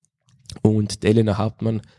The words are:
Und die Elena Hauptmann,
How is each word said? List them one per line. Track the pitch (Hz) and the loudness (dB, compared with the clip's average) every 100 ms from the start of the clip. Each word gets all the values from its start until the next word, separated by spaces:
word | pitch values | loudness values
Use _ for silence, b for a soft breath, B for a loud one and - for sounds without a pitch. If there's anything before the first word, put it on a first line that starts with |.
| _ _ _ _ - - | _ _ _ _ -20 -2
Und | 107 107 104 - | 0 2 -2 -2
die | 101 | 0
Elena | 113 110 101 | 2 2 -2
Hauptmann, | 110 - 113 110 b | -4 -6 -6 -6 b